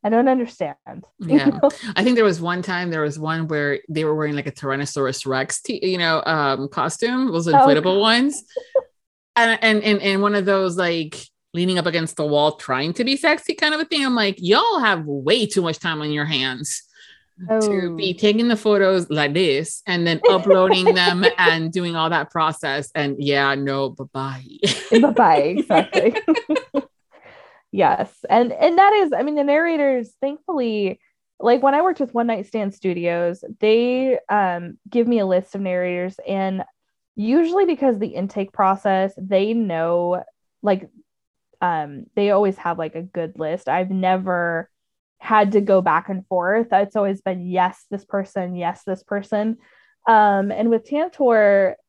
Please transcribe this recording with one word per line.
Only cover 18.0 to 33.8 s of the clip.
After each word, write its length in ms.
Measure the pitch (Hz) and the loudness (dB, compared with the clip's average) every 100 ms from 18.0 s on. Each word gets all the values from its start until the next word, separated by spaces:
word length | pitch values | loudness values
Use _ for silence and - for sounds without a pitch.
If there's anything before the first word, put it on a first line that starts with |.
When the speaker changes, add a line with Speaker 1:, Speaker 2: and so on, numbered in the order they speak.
| 196 | -6
Speaker 1:
Oh. 60 | 175 | 0
Speaker 2:
taking 260 | 208 208 233 | 2 2 0
the 100 | 220 | 0
photos 520 | 220 208 190 190 165 | 2 2 4 2 0
like 240 | 151 147 | -2 0
this 480 | 151 185 139 160 - - | 2 2 0 -2 -10 -4
and 200 | 180 170 | -2 0
then 140 | 165 | 2
Speaker 1:
<laughs> 60 | 480 | 4
Speaker 2:
uploading 640 | 190 185 190 185 190 185 | 4 4 4 6 4 4
them 300 | 185 180 180 185 - | 4 2 4 2 4
and 340 | 175 165 160 | 2 2 -2
doing 240 | 180 175 165 | -4 -4 -2
all 140 | 160 | -2
that 200 | 165 151 | -2 -4
process." 600 | 170 160 160 151 139 139 | -2 -2 -2 -6 -6 -6
And 220 | 156 143 139 | -4 -4 -4
yeah, 360 | 143 139 139 139 | 0 2 2 0
no, 340 | 139 139 139 | -2 -4 -4
bye-bye. 540 | - 135 135 135 131 131 - 202 - - | -8 -14 -10 -10 -10 -16 -4 -4 -4 2
<laughs> 100 | 226 | 4
Speaker 1:
Bye-bye, 360 | 277 226 208 156 147 190 | 4 4 4 4 2 -2
exactly. 560 | - 202 196 381 - 440 427 320 - - 508 | 0 0 2 0 0 0 -2 -2 0 -4 -4
<laughs> 80 | 277 - _ _ _ - - - _ _ | -8 -8 _ _ _ -20 -20 -20 _ _
Yes. 400 | 190 170 - - _ - | 0 2 2 -4 _ 0
And, 240 | 220 247 | 2 2
and 260 | - 330 339 | 2 2 6
that 140 | 392 | 4
is, 180 | 415 359 | 4 2
I 100 | 208 | 0
mean, 140 | 277 302 | -2 -2
the 80 | |
narrators, 680 | 285 294 339 330 277 254 226 _ | 2 2 2 0 0 0 -4 _
thankfully, 800 | 277 302 - 330 240 214 196 190 _ _ _ _ | -6 -6 -6 -4 -2 -2 -2 -4 _ _ _ _
like, 240 | 226 247 | 2 4
when 120 | 269 | 4
I 80 | 285 | 2
worked 180 | 359 339 | 0 -2
with 120 | 269 | -4
One 120 | 233 233 | -2 -2
Night 200 | 220 208 | -4 -6
Stand 280 | 226 202 | -6 -6
Studios, 720 | 196 190 175 170 170 170 180 - 220 | -4 -4 -2 -2 -2 -2 -4 -14 -2
they, 580 | 214 226 | 2 4